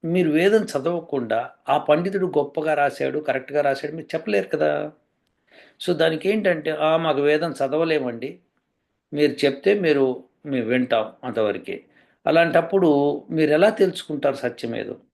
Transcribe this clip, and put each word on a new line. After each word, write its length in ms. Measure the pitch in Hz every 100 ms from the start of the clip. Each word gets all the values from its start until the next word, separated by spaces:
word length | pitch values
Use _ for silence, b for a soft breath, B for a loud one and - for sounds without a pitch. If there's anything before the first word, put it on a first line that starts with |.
| 165
మీరు 240 | 180 165
వేదం 340 | 151 190 220
చదవకుండా 840 | 208 143 135 175 165 139 117 110 127 _ -
ఆ 80 | 143
పండితుడు 500 | - 151 180 190 185
గొప్పగా 460 | 151 143 - 156
రాశాడు, 460 | 147 143 - 135 143
కరెక్ట్గా 420 | 151 131 - 147
రాశాడు 320 | 143 135 147
మీరు 220 | 160 151 160
చెప్పలేరు 320 | 214 202 190
కదా. 440 | 151 151 147 151 - _ _ _ _ _ b b b -
So 60 |
దానికి 360 | 165 160 156 190
ఏంటంటే, 420 | 214 196 165 151
"ఆ, 260 | 151 156 160
మాకు 240 | 165 143
వేదం 300 | 143 151 165
చదవలేమండి, 880 | 135 135 151 165 156 127 117 131 175 _ _ _ _ _ _ _
మీరు 320 | 147 147 147 143
చెప్తే 340 | 135 190 208
మీరు, 440 | 170 143 131 123 - _ 151
మేము 200 | 131 110
వింటాం 460 | 127 123 117 110 -
అంతవరకే." 600 | 127 110 107 95 - - _ b b b -
అలాంటప్పుడు 920 | 160 170 165 165 196 175 143 143 - -
మీరు 220 | 160 151
ఎలా 180 | 151 202
తెలుసుకుంటారు 680 | 226 190 - - 151 139 135
సత్యం 400 | 123 120 120 113
ఏదో? 220 | 107 104 _